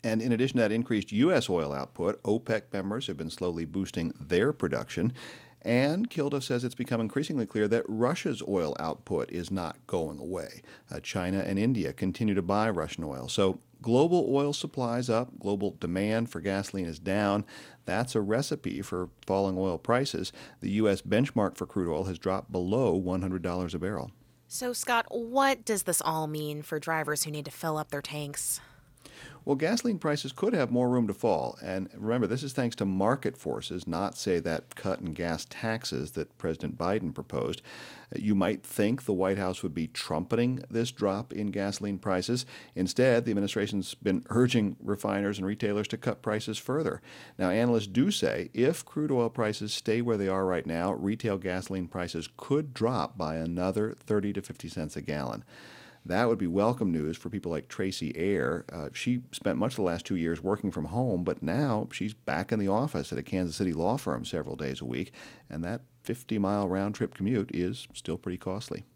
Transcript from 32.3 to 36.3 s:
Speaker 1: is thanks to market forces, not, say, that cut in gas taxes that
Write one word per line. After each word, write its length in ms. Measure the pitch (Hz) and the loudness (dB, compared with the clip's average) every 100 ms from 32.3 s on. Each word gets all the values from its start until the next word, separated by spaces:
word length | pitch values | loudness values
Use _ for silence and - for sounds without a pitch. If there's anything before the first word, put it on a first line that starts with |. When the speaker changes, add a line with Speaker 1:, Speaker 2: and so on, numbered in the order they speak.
| 123 | 0
Speaker 1:
is 100 | 139 | -2
thanks 240 | 131 120 - | 0 -2 0
to 80 | 98 | 0
market 500 | 95 101 139 - - | 4 4 4 0 -4
forces, 500 | 85 55 64 90 90 | -6 -4 -4 -6 -4
not, 300 | 82 98 - | -2 -2 -2
say, 220 | - 87 | 0 2
that 360 | 85 80 - - | 2 -2 -4 -6
cut 260 | 98 - | -4 -2
in 100 | 90 | -4
gas 340 | 78 87 82 - | -4 -2 -4 -6
taxes 600 | - 113 113 - 65 71 | -6 -4 -2 -4 -4 -4
that 260 | - 78 | -6 -8